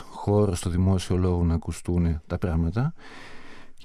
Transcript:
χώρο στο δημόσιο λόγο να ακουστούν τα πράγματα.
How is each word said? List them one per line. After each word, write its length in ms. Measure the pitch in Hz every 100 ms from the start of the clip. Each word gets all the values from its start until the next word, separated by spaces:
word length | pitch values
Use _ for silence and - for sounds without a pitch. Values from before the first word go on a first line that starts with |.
| -
χώρο 460 | - - 104 104
στο 160 | 87 -
δημόσιο 460 | 87 92 95 - 90
λόγο 280 | 92 87
να 100 | 85
ακουστούν 640 | 82 - 82 - 87 85 78 -
τα 120 | 87
πράγματα. 560 | 92 82 82 101 139 - - - - - - - - -